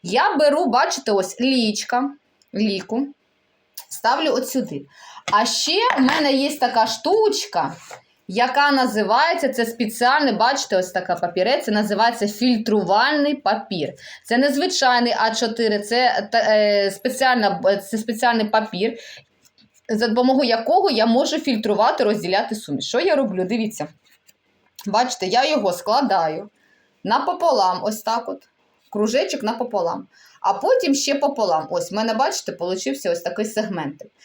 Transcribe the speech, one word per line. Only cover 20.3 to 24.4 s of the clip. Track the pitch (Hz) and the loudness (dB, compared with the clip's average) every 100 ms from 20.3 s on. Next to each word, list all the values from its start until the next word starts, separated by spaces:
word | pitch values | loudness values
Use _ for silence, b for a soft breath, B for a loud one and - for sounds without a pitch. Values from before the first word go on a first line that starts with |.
| 262 262 | 4 2
якого | 226 226 349 370 | 0 2 2 2
я | 240 226 | 2 4
можу | 233 302 302 | 4 2 -2
фільтрувати, | - 220 214 196 226 - | -2 -2 0 2 2 2
розділяти | 214 208 165 190 233 214 | 0 0 0 0 0 -6
суміш. | - 139 - | -6 -6 -2
Що | 240 | 0
я | 349 302 | 2 2
роблю? | 240 185 185 | 0 -2 -2
Дивіться. | 226 214 - 185 _ b b _ _ | -2 -4 -6 -12 _ b b _ _